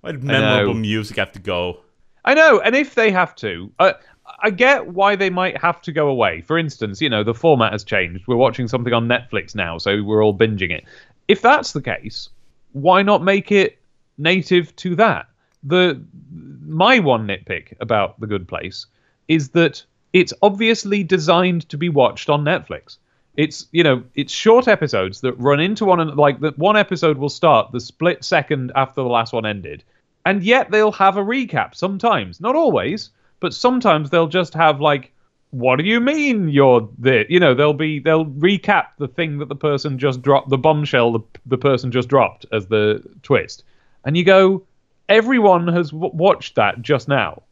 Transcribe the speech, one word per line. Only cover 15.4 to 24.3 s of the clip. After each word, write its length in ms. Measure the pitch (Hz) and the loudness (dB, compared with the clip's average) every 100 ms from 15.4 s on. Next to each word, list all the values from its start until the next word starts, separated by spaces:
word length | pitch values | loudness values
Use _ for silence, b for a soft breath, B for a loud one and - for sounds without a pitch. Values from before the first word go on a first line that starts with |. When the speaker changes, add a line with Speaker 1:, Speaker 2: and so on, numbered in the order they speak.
| _ _ | _ _
Speaker 2:
The, 380 | 139 180 180 127 107 - - 160 139 135 151 | -2 0 0 -2 -14 -20 -20 -20 -20 -20 -10
my 340 | 156 202 254 | -2 2 2
one 280 | 156 117 107 | 2 0 -2
nitpick 460 | 98 - 85 - - | -8 -8 -10 -10 -14
about 400 | 110 107 98 - | -2 -2 -2 -6
The 80 | 104 | -8
Good 200 | 101 92 | -8 -8
Place 380 | 90 92 - - _ _ _ - | -12 -12 -16 -20 _ _ _ -2
is 220 | 160 139 | -2 0
that 340 | 175 165 - _ _ _ | 0 0 -2 _ _ _
it's 200 | 185 185 - | 0 0 0
obviously 600 | 202 196 226 220 196 202 | 0 2 0 0 -2 -4
designed 640 | 170 185 156 175 185 170 - | 0 -2 2 2 2 -2 -6
to 80 | 147 | -8
be 120 | 175 | -2
watched 400 | 143 120 - - | 2 0 0 -4
on 140 | 147 | -2
Netflix. 540 | 147 175 - 73 _ - _ _ _ - | -2 -4 -6 -16 _ -20 _ _ _ -4
It's, 300 | 151 - - | -4 -6 -6
you 120 | 165 | 0
know, 200 | 156 127 - | 2 2 -4
it's 200 | - 139 | -8 -8